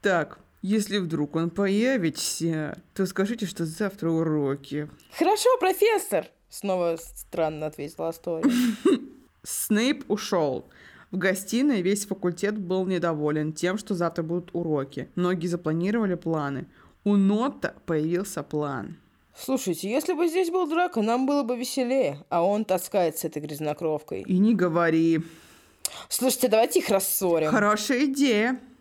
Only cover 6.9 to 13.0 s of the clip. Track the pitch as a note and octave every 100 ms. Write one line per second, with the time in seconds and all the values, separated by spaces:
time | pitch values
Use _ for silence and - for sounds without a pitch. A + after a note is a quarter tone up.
6.9 | E3 - - - - D#3+ D#3 D#3 D3+ D3
7.9 | - E3 E3 - E3 B3+ A#3+ B3 G#3 -
8.9 | D#4 - - _ _ - - - G#3 B3
9.9 | D4 - G#3 - F#3 D3+ B2+ - - -
10.9 | - - F#3+ F#3+ G3+ - A#3 D4 A3+ F3+
11.9 | G3+ - G3 F3+ E3 G3+ G#3+ F3 F#3+ F#3+
12.9 | F#3